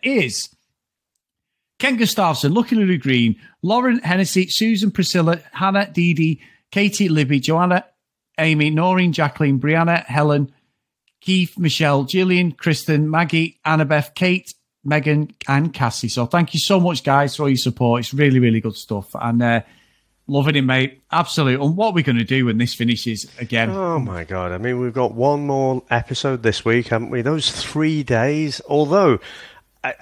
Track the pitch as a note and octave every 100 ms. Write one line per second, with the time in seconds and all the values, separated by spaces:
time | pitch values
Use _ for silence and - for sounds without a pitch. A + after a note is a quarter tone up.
0 | B3+ C4 C3 - - _ _ _ _ _
1 | _ _ _ _ _ _ _ - C4+ A#3+
2 | G#3+ - F3 D3 C#3+ G3 A#3 A3+ F#3+ F3
3 | C#3 B2+ A#2 G#2 - _ F3 A#3 B3+ A#3+
4 | D#3+ F#3 F#3+ F#3+ F#3 - A3 G#3 G3+ -
5 | E3+ F3+ E3 E3+ - - F#3+ G3 G3+ -
6 | F3 D#3+ D#3+ D#3 - _ _ G3+ G3+ G#3
7 | G3 D#3 C#3 C#3+ D3 D#3+ F3+ F3+ - _
8 | _ _ _ - D#3+ D3+ D3+ D#3 F3+ F#3
9 | F3+ D#3+ D3 - D3 C3+ C#3+ D#3+ E3+ E3+
10 | - C3+ D3 D3 C3+ _ _ _ _ _
11 | _ _ - F#3+ F3 - E3 - D3+ C#3+
12 | C3+ F#3 F#3 F3+ F3 - E3+ D3+ - D3+
13 | D3+ D#3 E3+ E3 E3 - D#3 D#3 D3 D3+
14 | - - F#3 F#3 - - _ _ C#3+ D3+
15 | C#3+ D3+ D3+ - - C#3 D#3+ - A#2+ -
16 | A#2+ - A#2+ F3 E3 - - F#3+ F3 D#3
17 | - C#3 C#3+ - C#3+ C3 C3 - B2 A#2+
18 | A#2 C#3 D3 C3 A#2+ A2+ A2 - - G#2
19 | G2 - A#2+ A#2 A#2+ A#2 - _ _ _
20 | _ _ - C#3+ C#3+ D3 C3 C3 C3 -
21 | - D#3+ E3 - C3+ C3 C#3+ F3 A3 F3+
22 | C3+ A#2 A2 C3 B2 A2 A#2+ - A#2+ A2+
23 | A#2+ G#2+ - - A#2+ A#2 A2+ G3 F3+ D#3+
24 | G#2+ F2+ E2 F#2 F2+ F2+ A#2+ B2 B2 B2+
25 | B2 A2+ C3+ D3 C#3+ C3+ C3+ B2+ - A#2+
26 | - C3 C#3+ B2+ A2+ G#2 A2+ A#2+ A#2+ A2+
27 | A#2 B2 A#2+ D#3 - - - D3+ D#3 D#3
28 | C3+ A#2 C3 D3+ D3+ - - C#3+ D3 F#3+
29 | F3+ G#2+ - - - - _ _ C3 -